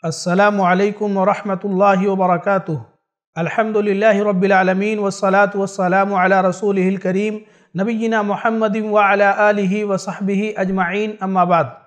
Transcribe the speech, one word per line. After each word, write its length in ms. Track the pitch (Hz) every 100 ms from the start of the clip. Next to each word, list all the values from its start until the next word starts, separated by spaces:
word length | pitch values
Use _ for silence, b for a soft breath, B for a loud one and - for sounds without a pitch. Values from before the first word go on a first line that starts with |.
| 165
अस्सलामु 580 | 156 180 180 208 202
अलैकुम 540 | 180 185 208 202 208 196
वरहमतुल्लाहि 880 | 190 196 208 190 202 190 202 190 202
वबरकातुह। 760 | 190 185 175 185 196 190 151 113 _ _ _ _ 175
अल्हम्दुलिल्लाहि 840 | 165 - 220 214 208 196 220 202
रब्बिल 280 | 208 190 196
आलमीन 460 | 196 185 185 208 214
वस्सलातु 600 | 196 190 196 196 202 196
वस्सलामु 560 | 196 196 180 190 196 196
अला 260 | 185 190
रसूलिहिल 560 | 185 180 208 196 185 190
करीम 400 | 185 190 214 214 214 b b 170
नबिय्यिना 460 | 202 226 226 220
मुहम्मदिन 600 | 208 196 233 226 220 214 214
व 100 | 208
अला 260 | 202 202 202 196
आलिहि 400 | 208 208 190 208
व 140 | 208 190
सहबिहि 520 | - 185 190 196 214 208
अजमाइन, 600 | 190 190 175 202 214 214
अम्मा 260 | 190 185 175
बाद। 280 | 170 135 -